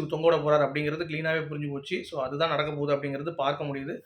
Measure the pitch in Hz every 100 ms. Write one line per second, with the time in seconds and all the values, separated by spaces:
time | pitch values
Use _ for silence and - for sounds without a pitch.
0 | 156 156 165 160 147 151 139 143 151 156
1 | 165 151 160 160 151 147 147 139 - -
2 | - 151 131 143 165 147 151 147 147 139
3 | 143 139 156 165 139 147 147 139 135 247